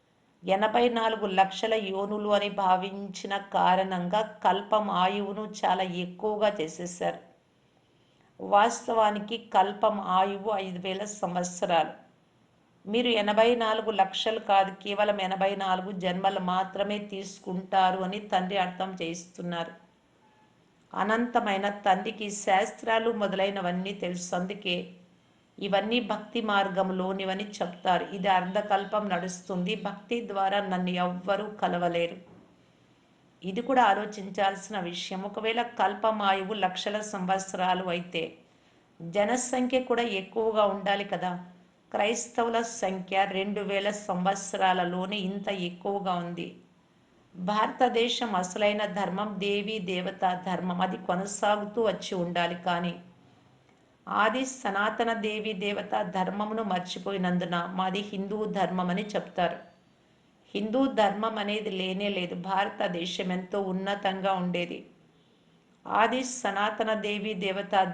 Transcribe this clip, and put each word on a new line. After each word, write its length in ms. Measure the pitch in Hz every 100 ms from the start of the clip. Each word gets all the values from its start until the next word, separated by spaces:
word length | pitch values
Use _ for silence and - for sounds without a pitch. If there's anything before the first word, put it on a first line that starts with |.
| _ _ _ _ 180
ఎనభై 420 | 190 214 226 240
నాలుగు 380 | 233 226 220 202
లక్షల 480 | 185 190 - 220
యోనులు 540 | 220 196 190 202 208 208
అని 200 | 202 202
భావించిన 880 | 202 185 185 190 196 196 - 196 196
కారణంగా 1040 | 196 190 175 185 190 180 175 208 214 -
కల్పం 460 | 202 190 202 214 202
ఆయువును 640 | 180 185 202 202 202 214 208
చాలా 180 | 190 185
ఎక్కువగా 760 | 190 175 180 - 214 208 208 202
చేసేశారు. 580 | 156 - 175 - 170 - - _ _ _ _ _ _ _ _ _ _ -
వాస్తవానికి 1000 | 190 202 226 226 - 226 208 208 208 233 -
కల్పం 460 | 202 196 202 220 208
ఆయువు 520 | 185 185 202 196 202
ఐదు 240 | 202 190 180
వేల 260 | 190 190
సంవత్సరాలు. 1000 | 208 - 180 180 180 - 190 165 151 - - _ _ _ _ _ _ _ 190
మీరు 220 | 226 247
ఎనభై 460 | 226 202 208 226
నాలుగు 360 | 240 220 220 214
లక్షలు 480 | 202 190 - 220 220
కాదు, 320 | - 196 190
కేవలం 500 | 185 208 202 208 202
ఎనభై 360 | 185 190 196 196
నాలుగు 340 | 190 185 185
జన్మలు 480 | 185 180 180 190 190
మాత్రమే 580 | 180 185 190 196 202 208
తీసుకుంటారు 1000 | 208 196 196 - - 185 190 196 185 190
అని 200 | 185 208
తండ్రి 380 | 208 190 185 196
అర్థం 380 | 180 180 190 185
చేయిస్తున్నారు. 720 | 165 175 - - 175 170 165 - - _ _ _ _ _ _ _ _ _ _
అనంతమైన 720 | - 202 226 240 240 208 196 202
తండ్రికి 640 | 202 202 190 214 220 208
శాస్త్రాలు 800 | 202 - 190 220 - 226 226 233
మొదలైనవన్నీ 800 | 214 196 185 196 196 180 180 190
తెలుసు. 420 | 180 180 180 -
అందుకే 540 | 180 185 202 185 175 - - - _ _ _ _ -
ఇవన్నీ 420 | 196 196 208 240
భక్తి 400 | 208 214 - 233
మార్గంలోనివని 1120 | 214 202 190 185 185 185 185 190 190 190 202
చెప్తారు. 560 | - 180 - 190 175 -
ఇది 160 | 196 196
అర్ధకల్పం 800 | 185 180 202 208 196 196 214 202
నడుస్తుంది. 640 | 175 180 - - 185 180
భక్తి 540 | 180 202 185 - 240 196
ద్వారా 320 | 196 190 202
నన్ను 300 | 196 180 180
ఎవ్వరూ 560 | 180 180 180 202 196 214
కలవలేరు. 720 | - 180 175 175 170 170 - - - - _ _ _ _ _ _ _ _ _
ఇది 180 | 180 196
కూడా 220 | 240 262
ఆలోచించాల్సిన 920 | 226 196 208 208 190 196 196 190 - 208
విషయం. 440 | 175 175 - 185
ఒకవేళ 400 | 196 202 220 226
కల్పమాయువు 920 | 233 - 190 202 220 214 196 196 190
లక్షల 460 | 214 185 180 208 208
సంవత్సరాలు 840 | 208 196 185 190 190 185 180 180
అయితే 480 | 185 175 175 170 165 - _ _ _ _ _ -
జనసంఖ్య 800 | 165 202 214 247 - 247 247 262
కూడా 220 | 254 233
ఎక్కువగా 640 | 233 190 190 226 220 214
ఉండాలి 400 | 202 196 190 202
కదా. 400 | 196 180 180 180 - - _ _ _
క్రైస్తవుల 680 | 208 208 233 - - 233 226 233 -
సంఖ్య 360 | 190 190 180 190 196
రెండు 320 | 190 202 208 196
వేల 180 | 196 202 208
సంవత్సరాలలోనే 1160 | - 180 185 196 - 196 190 185 175 180 190 208 185
ఇంత 200 | 202 202 196
ఎక్కువగా 500 | 175 180 208 196 185 175
ఉంది. 220 | 175 170 - - - _ _ _ _ _ _
భారతదేశం 960 | - 185 254 330 - 247 226 240 240 233 185
అసలైన 460 | 180 214 208 208 208 185
ధర్మం 300 | 190 185 214 190
దేవీ 380 | 202 202 208 220 180
దేవతా 420 | 180 180 190 185 180 190
ధర్మం. 320 | 180 180 180 185
అది 120 | - -
కొనసాగుతూ 720 | 180 196 - 208 208 208 240
వచ్చి 320 | 214 180 - 190
ఉండాలి. 400 | 170 175 170 175 185
కానీ 280 | 175 180 165 - - - _ _ _ _ _ _ _ -
ఆది 380 | 202 220 247 262
సనాతన 580 | - 214 196 214 214 233 220 214
దేవీ 260 | 214 214 190
దేవతా 340 | 202 202 185 214 180 185
ధర్మమును 460 | 185 196 214 220 214
మర్చిపోయినందున 880 | 180 180 - 196 196 180 180 180 175 175 185
మాది 260 | 190 196 202
హిందూ 300 | 190 196 214 214 196
ధర్మం 300 | 175 185 180
అని 120 | 185 208
చెప్తారు. 440 | 185 - - 170 - - _ _ _ _ _ _ _ _
హిందూ 260 | 202 214 247 269 208
ధర్మం 360 | 202 196 220 214
అనేది 300 | 202 214 208 190
లేనే 280 | 185 185 208 190
లేదు. 200 | 175 180 185
భారతదేశం 800 | 190 202 - 202 175 180 - 180
ఎంతో 280 | 185 185 202 190
ఉన్నతంగా 600 | 185 190 202 196 190 190 190
ఉండేది. 360 | 180 175 170 - - _ _ _ _ _ _ _ _ _ -
ఆది 360 | 196 220 247 254
సనాతన 580 | - 202 196 214 214 220 214
దేవీ 340 | 208 208 214 196
దేవతా 380 | 190 190 190 202 180